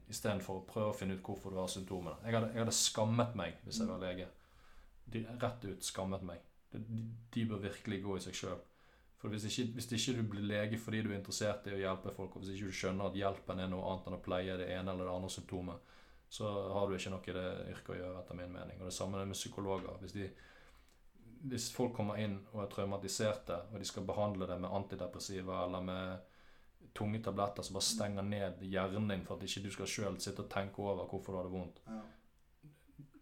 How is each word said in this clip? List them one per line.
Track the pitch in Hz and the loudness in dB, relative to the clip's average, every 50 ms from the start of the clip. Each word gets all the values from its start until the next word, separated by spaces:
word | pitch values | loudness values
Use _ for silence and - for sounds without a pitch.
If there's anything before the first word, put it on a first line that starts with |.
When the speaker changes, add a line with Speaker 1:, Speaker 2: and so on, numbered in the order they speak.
| - - | -10 -8
Speaker 1:
i | 107 | -4
stedet | - - 113 104 98 95 | 0 2 2 2 2 0
for | - 95 92 | -2 -4 -4
å | - | -4
prøve | - - 113 107 107 | -2 0 2 2 2
å | 104 | 2
finne | - 98 95 95 | 2 0 0 0
ut | 92 - | 0 -2
hvorfor | - 101 92 - 98 95 | -4 -6 -4 -4 -4 0
du | 92 | 0
har | 92 92 | 0 0
symptomene. | - 98 92 92 98 92 87 85 - - - | 0 -2 -4 -2 -2 -2 -2 -4 -6 -4 0
Jeg | 113 113 | 2 4
hadde, | 113 113 110 113 | 4 4 4 2
jeg | 117 113 | 2 2
hadde | 113 110 | 4 6
skammet | - - - - - 110 113 117 120 117 117 113 | 6 6 6 6 6 6 6 8 6 6 4 4
meg | 101 87 82 82 - - | 0 -2 -2 -2 -6 -8
hvis | 104 95 110 | -4 0 0
jeg | 110 | 2
var | 92 92 | 2 0
Speaker 2:
Mm. | 92 92 | 0 0
Speaker 1:
lege. | 92 90 92 90 92 - - - - - - - - - - - - - - - | 0 0 -2 -4 -6 -8 -14 -20 -20 -20 -20 -20 -18 -18 -18 -18 -18 -20 -18 -8
De, | - - 113 113 - 120 - | -4 -4 -2 -2 -4 -2 0
rett | 123 113 - - - | 0 0 0 0 -4
ut | 98 92 - - | -4 -4 -2 -4
skammet | - - - 95 95 95 87 90 | -2 0 0 0 0 0 0 -2
meg. | 87 85 85 - - - - - - | -4 -6 -8 -12 -16 -20 -20 -14 -10
De, | - 113 | -8 -6
de, | 107 110 113 113 113 113 113 - - - - | -4 -2 -2 -2 -2 -2 -6 -8 -8 -4 0
de | 120 113 | 2 2
bør | 110 107 98 | 2 2 2
virkelig | 101 98 - - - 110 104 95 95 | 0 -2 -2 -2 -2 0 0 2 2
gå | 101 95 | 2 0
i | 92 | 0
seg | 92 92 90 | 0 -2 -4
selv. | - - 95 90 87 - - - - - - - - - - - | -2 -2 -2 -2 -4 -6 -12 -20 -20 -20 -20 -20 -20 -20 -20 -12
For | - - 110 | -8 -4 -2
hvis | 104 107 107 | -2 0 0
ikke, | 104 - - 123 113 117 | 0 2 2 2 2 0
hvis | 123 110 - | -2 -2 0
ikke | 120 113 - - 120 | 2 2 4 4 4
du | 113 113 107 | 4 2 2
blir | 101 101 104 | 2 0 2
lege | 104 104 104 107 110 110 | 2 4 4 4 2 0
fordi | 110 - - 110 110 107 | 0 0 0 2 2 2
du | 101 | 2
er | 101 98 | 0 0
interessert | 95 - 95 - 113 104 98 - - | -2 -2 0 2 4 2 2 2 0
i | 101 101 | -2 0
å | 98 | 2
hjelpe | 95 92 95 92 - 101 95 | 2 2 2 2 0 -4 -4
folk, | - 95 92 - | -4 -4 -6 -6
og | 95 | -6
hvis | 95 95 98 | -4 -4 -2
ikke | 95 104 | -2 -2
du | 95 92 | -2 0
skjønner | - - 95 92 95 101 95 | 2 2 2 4 4 2 2
at | 92 | 2
hjelpen | 98 98 98 98 - - - 95 92 | 4 4 2 2 0 -2 -4 -2 0
er | 92 92 | 0 0
noe | 92 90 92 92 | 0 0 2 0
annet | 95 92 - | 0 0 -2
enn | 90 92 | -4 -4
å | 90 - | -4 0
pleie | - 92 90 92 92 92 | 2 2 2 2 2 0
det | 92 92 90 | 0 0 0
ene | 90 92 92 95 | 0 0 0 0
eller | 92 90 92 | 0 0 0
det | 92 90 | 0 0
andre | 92 95 92 | 0 0 -2
symptomet, | - - 90 - 101 92 90 87 85 87 - - - - - - - - - - | -4 -4 -6 -4 -4 -2 -2 -2 -6 -6 -10 -16 -20 -20 -20 -20 -20 -20 -16 -10
så | - - 107 104 101 101 98 95 95 | -6 -2 0 0 2 2 2 2 4
har | 101 101 98 | 4 4 4
du | 95 | 4
ikke | 92 - - 95 | 2 0 -2 -2
noe | 92 92 - | -2 -2 -2
i | 90 | -2
det | 90 92 92 92 92 92 92 | 0 0 0 -2 -2 -4 -4
yrket | 92 92 - - 95 | -6 -6 -6 -6 -4
å | 90 | -4
gjøre, | 90 90 92 92 | -4 -4 -6 -6
etter | 90 - 87 | -8 -6 -6
min | 87 90 90 | -6 -6 -6
mening. | 90 90 87 87 90 92 | -6 -8 -8 -8 -8 -6
Og | 92 92 | -4 -4
det | 92 | -2
samme | - 98 95 98 98 | 0 0 2 2 2
er | 98 | 0
med | 98 98 | 0 0
psykologer. | - - - - - 101 98 98 95 92 92 92 - | -2 -4 -4 -4 0 2 2 2 2 0 -4 -6 -8
Hvis | 95 90 92 | -8 -6 -4
de, | 101 98 95 - - - - - - - - - - - - - - - - - - - 113 113 - 165 | -4 -4 -4 -6 -10 -18 -20 -20 -20 -20 -20 -20 -20 -20 -20 -20 -20 -20 -20 -20 -20 -18 -18 -12 -8 -4
hvis | 135 123 113 - - | -2 -2 0 -2 0
folk | - - 127 113 117 | 2 2 2 2 2
kommer | - 104 104 104 | 2 0 2 2
inn | 107 107 104 98 98 - - - | 2 2 2 0 -2 -4 -6 -4
og | 110 101 | -2 -2
er | 98 - | -2 0
traumatiserte, | - 101 101 98 98 98 95 - - 113 107 - - - - 87 87 87 98 | 0 0 0 0 0 0 0 2 4 4 4 4 2 0 -2 -2 -2 -4 -6
og | 107 98 | -6 -6
de | 95 | -4
skal | - - 107 95 | -4 -4 -2 -2
behandle | 95 92 101 104 104 101 92 92 90 | 0 2 4 4 2 2 0 0 0
det | 90 90 | 0 0
med | 90 92 95 | 0 0 2
antidepressiva | 98 95 - 98 90 90 87 - 87 - - 98 95 92 92 92 92 90 | 0 0 0 -4 -4 -4 -4 -4 -6 -6 -4 -4 -2 -2 0 0 2 2
eller | 90 92 92 | 2 0 0
med | 92 92 92 92 92 92 92 90 - - - - - - - - - - - - - - - | 0 0 0 0 -2 -2 -4 -6 -8 -12 -20 -20 -20 -20 -20 -20 -20 -20 -20 -20 -18 -10 -4
tunge | - 110 107 104 110 | 0 2 2 2 2
tabletter | 113 - 95 101 101 101 - - - | 0 0 2 2 2 2 2 -2 -4
som | - 92 | -2 0
bare | 98 - | 2 2
stenger | - - 113 104 101 101 98 98 | 4 4 4 2 2 2 0 0
ned | 101 104 104 98 92 87 87 98 | 0 2 2 0 0 -2 -2 -4
hjernen | 95 95 92 95 98 95 107 107 104 | 0 2 2 4 4 4 2 4 4
din | 98 92 - | 2 2 0
for | - 98 | -2 -4
at | 85 98 | -2 -2
ikke | 95 - 98 98 | -2 -2 -2 -2
du | 98 | -4
skal | - - 98 | -4 -2 -2
selv | 95 - - 107 98 95 90 | -2 0 0 0 0 0 0
sitte | - 101 95 - | -2 -2 -2 -4
og | 101 - | -4 0
tenke | - 101 98 101 - - | 0 0 0 0 0 0
over | 101 101 98 92 87 | 0 2 2 2 0
hvorfor | - - 95 - - | -2 -4 -4 -2 -2
du | 95 | -2
har | 92 90 | -2 -2
det | 92 92 | -2 -2
vondt. | 92 87 85 - - - | -2 -4 -4 -8 -12 -12
Speaker 2:
Ja. | - 113 110 107 - - - - - _ - - - - - - 151 - - - - - - 143 - - - | -10 -10 -10 -10 -12 -16 -20 -20 -20 _ -20 -20 -20 -20 -20 -20 -20 -20 -20 -20 -20 -18 -18 -18 -18 -16 -12